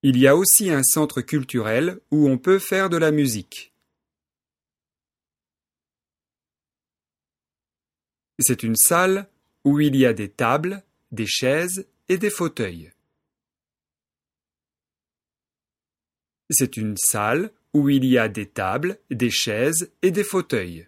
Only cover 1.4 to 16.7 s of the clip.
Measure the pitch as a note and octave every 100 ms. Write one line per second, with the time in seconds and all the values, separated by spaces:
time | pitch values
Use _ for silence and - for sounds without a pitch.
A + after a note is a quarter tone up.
1.4 | C3 B2+ G#2+ A2+ E3+ F#3 _ D3+ D3 B2+
2.4 | F3+ F#3+ - F3 E3+ E3+ D#3+ D3+ C#3 A2
3.4 | F#2+ - - _ _ _ _ _ _ _
4.4 | _ _ _ _ _ _ _ _ _ _
5.4 | _ _ _ _ _ _ _ _ _ _
6.4 | _ _ _ _ _ _ _ _ _ _
7.4 | _ _ _ _ _ _ _ _ _ -
8.4 | C3 B2 A2+ A2+ - E3+ F#3 F#3+ G3+ _
9.4 | _ _ C#3 D3 D3+ C3+ B2+ G#2+ G2+ -
10.4 | A#2 C#3 F3 G3 _ _ _ A2 G#2+ -
11.4 | B2+ D3 F3+ F#3 F#3+ _ _ F3+ G#3 G3+
12.4 | E3+ - G#2 E2+ D#2+ _ _ _ _ _
13.4 | _ _ _ _ _ _ _ _ _ _
14.4 | _ _ _ _ _ _ _ _ _ _
15.4 | _ _ _ _ _ _ _ _ _ _
16.4 | _ D3+ B2